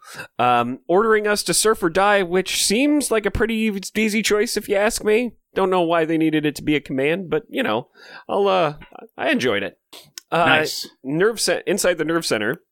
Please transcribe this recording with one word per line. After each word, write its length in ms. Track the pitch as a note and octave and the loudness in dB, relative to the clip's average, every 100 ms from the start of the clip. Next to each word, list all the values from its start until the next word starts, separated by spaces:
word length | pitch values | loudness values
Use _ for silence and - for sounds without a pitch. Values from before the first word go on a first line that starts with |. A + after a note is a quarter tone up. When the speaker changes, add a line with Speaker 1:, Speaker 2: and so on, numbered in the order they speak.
| - - - - | -16 -18 -12 0
Speaker 1:
Um, 420 | B2 A#2+ A#2+ C3 - | 2 2 0 -4 0
ordering 380 | F3 A3 G#3+ G#3 | 2 4 2 2
us 160 | G#3 | -2
to 100 | - | 0
surf 260 | E3 G#3+ A3 | 0 2 2
or 80 | F3 | 0
die, 320 | D#3+ G3+ G3+ | 2 4 2
which 400 | F3 F#3 F#3 - | 2 -2 -2 -2
seems 460 | - G#3 C#4+ D4 - | 0 2 2 2 0
like 140 | A3 G3+ | 0 0
a 40 | |
pretty 400 | - A3 A3+ A3 G3 F#3+ G#3 | 0 0 0 -2 -2 -4 -2
easy 260 | A3 G#3+ | 0 0
choice 340 | G#3 G#3 A3+ - | 0 0 0 -2
if 120 | - | -2
you 60 | G3 | 0
ask 280 | D#4+ - | 0 0
me. 280 | G#3 A3 B3 - _ | 0 0 0 -8 _
Don't 160 | - F#3+ | -2 0
know 120 | F#3 | 2
why 220 | E3 E3+ | 2 2
they 140 | D#3+ E3 | 2 2
needed 260 | D#3+ D#3 | 2 2
it 120 | D3 C#3 | 0 -2
to 60 | |
be 100 | - | -2
a 60 | D3+ | -2
command, 500 | - C3+ C#3 F3 F3 | -2 -2 0 -2 -2
but, 140 | D3+ - | -4 -4
you 140 | - | -4
know, 240 | B3 G#2+ - _ - - - | -2 -2 -4 _ -20 -18 -6
I'll, 200 | G3 G3+ | 0 2
uh, 260 | F#3+ D#3+ D3+ - - - - | 2 0 -4 -14 -20 -18 -6
I 140 | - | -2
enjoyed 320 | C#4 B2 G2+ | 0 0 0
it. 160 | G2 - _ - - - - | -2 -8 _ -20 -20 -20 -4
Uh, 140 | D#3+ E3+ | 0 2
Speaker 2:
Nice. 420 | C#3+ D3+ - - _ | 2 0 -6 -12 _
Speaker 1:
Nerve 360 | C3 D3+ G#3 A3 | -4 0 0 0
ce-, 220 | - E3 | -2 -2
inside 320 | - F#3 F#3 E3+ | -2 0 0 0
the 60 | |
Nerve 220 | D#3 E3 D#3+ | 0 -2 0
Center 300 | A#2 G#2+ D#3 _ | -2 -2 -4 _